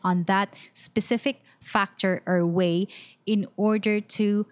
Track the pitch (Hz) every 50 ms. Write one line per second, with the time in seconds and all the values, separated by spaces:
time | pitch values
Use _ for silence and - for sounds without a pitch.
0 | - 185 180 180 175 160 190 190 202 196 - - - - - - - - - 220
1 | 208 - 240 226 - 143 131 - _ _ _ _ - - - 220 196 196 - -
2 | - 190 185 - - - 180 180 170 170 170 185 185 175 170 175 196 - - -
3 | - - - _ _ - 220 208 190 - - - 208 214 214 214 202 214 208 208
4 | 208 - - - 214 208 208 208 208 -